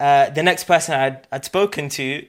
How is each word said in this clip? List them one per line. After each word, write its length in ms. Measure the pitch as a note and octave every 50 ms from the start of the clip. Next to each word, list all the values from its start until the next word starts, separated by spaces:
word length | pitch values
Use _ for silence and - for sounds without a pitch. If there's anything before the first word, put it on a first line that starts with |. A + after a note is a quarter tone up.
uh, 280 | C#3+ C#3+ C#3+ C#3 C#3 -
the 140 | C#3 D#3 D#3+
next 200 | F3+ F3 - -
person 300 | - F3 D#3+ - - D#3
I'd, 320 | C3+ C3+ C3+ C3 C3 - _
I'd 120 | C3+ C3+ -
spoken 420 | - - F#3 G3+ G3+ - B3 - C#3
to 360 | - - C3+ C3 C#3 D3+ -